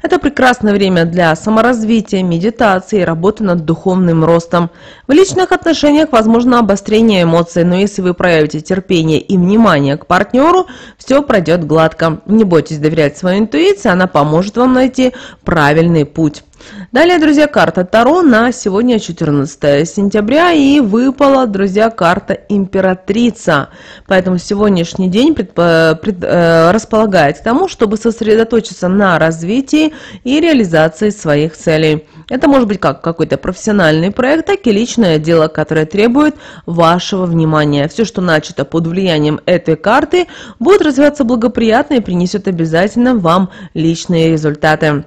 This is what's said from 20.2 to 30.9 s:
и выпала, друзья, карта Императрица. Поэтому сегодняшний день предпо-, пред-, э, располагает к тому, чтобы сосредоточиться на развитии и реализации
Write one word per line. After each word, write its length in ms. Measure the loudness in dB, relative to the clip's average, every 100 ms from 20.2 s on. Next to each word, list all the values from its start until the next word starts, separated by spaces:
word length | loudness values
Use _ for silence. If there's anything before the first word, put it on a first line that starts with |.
| 0 2 2
и 280 | 2 2 2
выпала, 680 | 2 0 0 0 2 2 0
друзья, 420 | -2 -2 0 -2
карта 480 | 0 -2 -2 -4 -8 -4
Императрица. 1200 | -4 -2 -2 -2 -2 -4 0 0 -2 -2 -2 -2 -16 -20 -20
Поэтому 320 | -2 -2 0 -4
сегодняшний 680 | -4 -2 0 0 -4 -4 -2
день 260 | 2 2
предпо-, 640 | 0 -4 -2 2 2 2
пред-, 280 | 0 -6 -6
э, 460 | -2 0 2 4 2
располагает 680 | 0 0 -2 2 2 0 -2
к 40 |
тому, 240 | -2 -2 -2
чтобы 300 | -2 -2 0
сосредоточиться 920 | -4 -2 0 0 2 -2 -2 -6 -2
на 280 | 0 0 2
развитии 760 | 0 -2 -4 -4 -2 -2 -2 -4 -20 -12
и 160 | -4 0
реализации 680 | 2 2 2 0 0